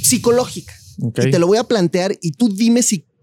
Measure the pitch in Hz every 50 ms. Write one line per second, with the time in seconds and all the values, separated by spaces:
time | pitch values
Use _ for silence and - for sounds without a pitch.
0 | - - 254 220 - 240 240 247 247 - - 180 - - - - - - - -
1 | - 113 - - 120 131 165 175 170 175 208 226 247 - 247 208 175 165 - 180
2 | 180 196 208 - - 165 147 - 240 226 190 190 226 226 233 247 240 - 214 156
3 | - _ _ _